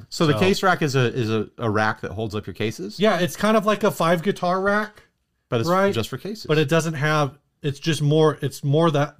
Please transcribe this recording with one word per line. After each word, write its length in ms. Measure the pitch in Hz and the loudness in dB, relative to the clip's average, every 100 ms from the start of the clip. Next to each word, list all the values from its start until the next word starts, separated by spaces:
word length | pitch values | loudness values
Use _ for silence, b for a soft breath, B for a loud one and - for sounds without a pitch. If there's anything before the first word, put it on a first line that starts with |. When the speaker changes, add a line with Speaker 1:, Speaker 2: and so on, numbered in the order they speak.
| - | -10
Speaker 1:
So 160 | - 160 | -2 0
the 60 | |
Speaker 2:
So 60 | 143 | 2
Speaker 1:
case 220 | 185 196 | 2 2
rack 180 | 190 175 | 2 2
is 140 | 156 131 | 0 0
a, 180 | 120 | 0
is 160 | 131 110 | 0 -2
a, 200 | 110 101 - | -2 -4 -4
a 120 | 113 | -2
rack 320 | 107 107 104 | 0 0 -2
that 100 | - | -8
holds 240 | 92 110 104 | -8 -8 -8
up 100 | 101 | -8
your 60 | |
cases? 460 | 90 107 - 190 214 | -6 -6 -6 -10 -2
Speaker 2:
Yeah, 200 | 214 175 | 0 2
it's 160 | 175 - | -2 -2
kind 200 | 208 220 | 0 2
of 100 | 208 | 2
like 180 | 208 | 0
a 80 | 208 | 0
five 320 | - 170 175 | 0 0 0
guitar 360 | 190 196 180 185 | 0 -2 -2 -2
rack. 420 | 202 208 214 - _ _ _ _ _ | 0 -2 -4 -10 _ _ _ _ _
Speaker 1:
But 120 | 120 | -2
it's 80 | 135 | 0
Speaker 2:
Right? 240 | 180 196 | 2 2
Speaker 1:
just 160 | 120 104 | 0 -4
for 80 | 127 | -6
cases. 280 | 180 214 - | -10 -10 -2
Speaker 2:
But 100 | 156 | 0
it 80 | 147 | 2
doesn't 240 | 165 160 156 | 2 0 -2
have, 420 | 151 156 143 - _ _ | 0 0 0 -4 _ _
it's 160 | 151 135 | -8 -6
just 220 | 165 151 | -4 0
more, 340 | 147 156 156 - | 2 4 4 2
it's 220 | 135 - | -4 -6
more 280 | 143 147 165 | 0 2 4
that 240 | 143 147 - | 2 0 -4